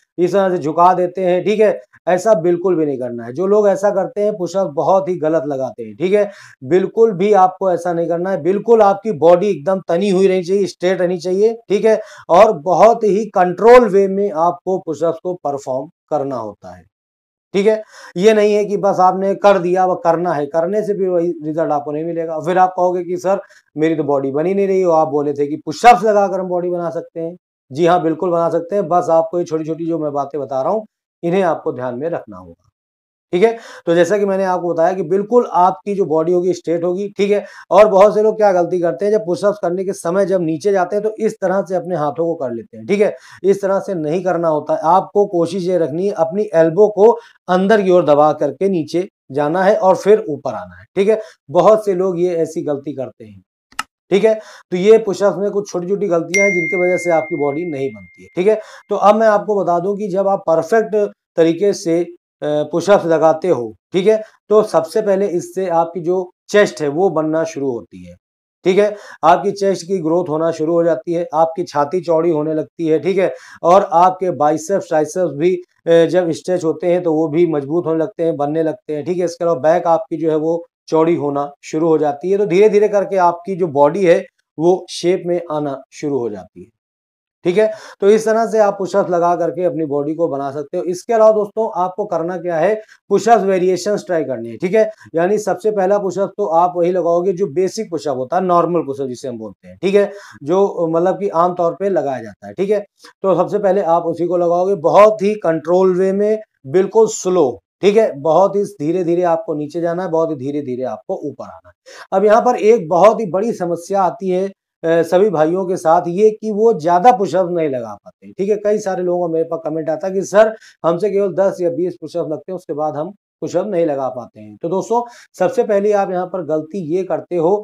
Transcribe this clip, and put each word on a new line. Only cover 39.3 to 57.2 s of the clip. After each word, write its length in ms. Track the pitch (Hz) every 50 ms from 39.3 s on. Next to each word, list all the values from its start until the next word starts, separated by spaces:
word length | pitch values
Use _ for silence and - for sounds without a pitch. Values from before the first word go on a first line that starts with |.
| 180 - 185 202 185 -
करने 240 | 190 175 175 190 190
के 80 | 196 190
समय 320 | - - 170 180 196 196
जब 160 | 175 190 185
नीचे 300 | 170 156 165 147 - 208
जाते 240 | 196 185 180 180 202
हैं 80 | 208 208
तो 100 | 214 214 -
इस 160 | 220 214 214 -
तरह 220 | 190 175 185 196 180 165
से 60 | 185
अपने 200 | 170 - 180 180
हाथों 300 | 151 151 147 - 156 170
को 100 | 165 160
कर 160 | 143 139 123
लेते 260 | 117 113 104 - - 110
हैं, 80 | 110
ठीक 160 | 110 202 196
है। 120 | 208 165 - - - - - - -
इस 180 | 190 196 196
तरह 180 | 202 185 196 190
से 160 | 190 202 196
नहीं 280 | 165 151 147 160 190 175
करना 240 | 185 165 165 170 165
होता 260 | 151 147 147 - 156
है। 60 | 156 -
आपको 400 | 160 175 190 - - - 202 202 196
कोशिश 360 | 180 170 165 165 180 196 170
ये 140 | 185 185 170
रखनी 300 | 165 135 143 170 190 202
है 60 | 196 156
अपनी 280 | 165 165 175 208 214 208 -
एल्बो 320 | 165 165 165 160 190 214 -
को 220 | - 180 202 233 226 233 - - _ _ _ -
अंदर 340 | 180 180 190 196 226 208
की 100 | 196 185
ओर 140 | 180 180 160
दबा 260 | 147 147 143 151 156 147
करके 360 | - 151 139 127 - 190 196
नीचे 380 | 190 170 147 - - 170 190 208 _ _ _ _
जाना 320 | 131 143 147 147 170 185 185
है 120 | 196 214 -
और 180 | 175 190 180
फिर 280 | 170 - 190 214 208 - 156
ऊपर 240 | 143 123 - 131 110
आना 260 | 98 90 90 87 90
है, 60 | - _ _
ठीक 140 | 185 196 208
है। 100 | 220 214 - - - _ _ -
बहुत 360 | 139 175 165 202 220 214 214
से 80 | 202 185
लोग 240 | 180 190 190 180 165
ये 160 | 175 180 175
ऐसी 260 | 165 160 156 - 180
गलती 320 | 147 147 147 135 139 156 139
करते 320 | 135 127 110 - _ 117
हैं, 160 | 107 101 95 _ _ _ _ _ _ _ - - - _ _ _ _
ठीक 120 | 175 196 196
है। 100 | 220 220 214 - - - - - _
तो 60 | 180 180
ये 200 | 180 208 226 220
पुशअप्स 400 | 220 208 180 175 202 202 151 175
में 120 | 202 208
कुछ 180 | 196 202 202 -
छोटी-छोटी 360 | - 175 180 175 202 180 202 190
गलतियां 380 | 175 165 160 160 175 196 202
हैं 80 | 202 190
जिनकी 220 | 180 160 - 202 180
वजह 200 | 180 180 180 170
से 120 | - 175
आपकी 240 | 165 160